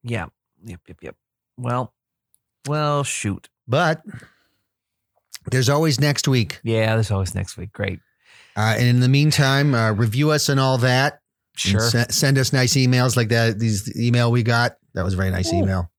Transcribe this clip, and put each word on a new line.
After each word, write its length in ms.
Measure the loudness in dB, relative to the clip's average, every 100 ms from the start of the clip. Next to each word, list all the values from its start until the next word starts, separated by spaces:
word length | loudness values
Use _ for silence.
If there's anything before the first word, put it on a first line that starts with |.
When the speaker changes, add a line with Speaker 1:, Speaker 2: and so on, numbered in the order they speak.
Speaker 1:
Yeah. 240 | -6 -6 -8 _ _ _
Yep, 160 | -20 -18 _
yep, 80 | -18
yep. 160 | -18 -18 _ _ _ -10
Well, 380 | -6 -4 -6 _ _ _ _ _ _ _ -6
well, 360 | -4 0 -2
shoot. 460 | -2 -4 -6 -6 -12 _ -2
Speaker 2:
But 360 | 0 2 -2 -8 -20 -20 _ _ _ _ _ _ _ _ _ _ -14 -2
there's 200 | 0 2
always 280 | 2 2 2
next 280 | 0 0 0
week. 320 | 0 0 -6
Speaker 1:
Yeah, 300 | -2 0 2 0
there's 140 | 0
always 240 | -2 -2
next 220 | -4 -6 -10
week. 160 | -16
Great. 280 | -8 -8 -8 _ _ _ -20 -10 -2
Speaker 2:
Uh, 180 | 0 2
and 80 | 2
in 140 | 4
the 80 | 4
meantime, 680 | 4 2 4 2 2 2
uh, 180 | 2 2
review 380 | 0 0 0 0
us 160 | 0 0
and 100 | 0
all 160 | 2 2
that. 340 | 2 2 0
And 60 | -4 _ _ _ -8
Speaker 1:
Sure. 200 | -2 0
Speaker 2:
se-, 260 | 2 0 0
send 260 | 0 2 2
us 140 | 2
nice 220 | 0 2
emails 420 | 2 2 2 2 0
like 120 | 2
that. 280 | 2 2 0
These 380 | -2 -2 -4 -4
email 320 | 0 2 2
we 120 | 2
got, 340 | 2 0 0 -4 _
that 100 | -6
was 100 | -4
a 20 | -2
very 140 | -2
nice 200 | -2 -2
Speaker 1:
Ooh. 40 | 0
Speaker 2:
email. 340 | 0 -2 -6